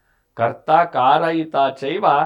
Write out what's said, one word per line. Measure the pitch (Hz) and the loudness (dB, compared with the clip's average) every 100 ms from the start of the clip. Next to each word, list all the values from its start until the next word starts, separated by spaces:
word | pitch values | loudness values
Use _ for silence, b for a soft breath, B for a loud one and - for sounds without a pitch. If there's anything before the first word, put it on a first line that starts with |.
| _ _ _ | _ _ _
ಕರ್ತ | - 117 - - | -4 -4 -4 0
ಕಾರಯಿತ | 160 165 135 127 156 165 165 160 143 135 135 | 2 2 0 2 2 0 -2 -4 -2 -2 -4
ಚೈವ | 139 185 226 147 | -8 -2 0 0